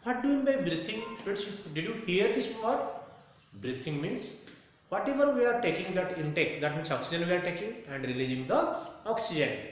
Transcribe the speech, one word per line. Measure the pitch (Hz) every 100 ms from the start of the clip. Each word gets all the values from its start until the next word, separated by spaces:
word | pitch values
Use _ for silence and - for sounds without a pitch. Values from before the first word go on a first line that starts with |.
What | 240 233
do | 277
you | 277
mean | 269
by | 269
breathing? | 170 160 - 220 226 220
Students, | 196 196 - - 160
did | 151
you | 190 233 -
hear | 180 208
this | 262 - 220
word? | 220 285 277 - - - - - - 104
Breathing | 120 127 - 147
means | 165 254 - - - - - _ _
whatever | 190 277 277 285
we | 254
are | 240 233
taking, | 175 156 185
that | 180 180 175
intake, | 151 156 147 -
that | 147
means | 147 151
oxygen | 131 - 170 170
we |
are | 180
taking | 175 165 208 240 -
and | 139
releasing | 127 127 131 127 131
the | 254 330 - - -
oxygen | 214 220 - 160 135 - -